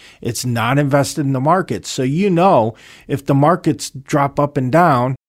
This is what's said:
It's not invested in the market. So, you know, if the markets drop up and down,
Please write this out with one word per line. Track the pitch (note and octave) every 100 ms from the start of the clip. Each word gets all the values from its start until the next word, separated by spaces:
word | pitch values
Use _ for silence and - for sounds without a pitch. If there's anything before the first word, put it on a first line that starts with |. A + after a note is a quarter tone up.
| - -
It's | - A2+ B2+
not | A#2 A2+ C#3
invested | C#3+ C#3+ - - C#3
in |
the | C3
market. | C#3 F#3 - G#2 -
So, | -
you | C3 D3+ G3+
know, | E3+ - C#3 A2+ - - - -
if | C3+ -
the |
markets | C#3 D3 F3+ E3 C#3+ -
drop | C3 - G3+ C#3 -
up | C#3+ D3
and | B2+
down, | D3+ F3 B2+ B2+ C3+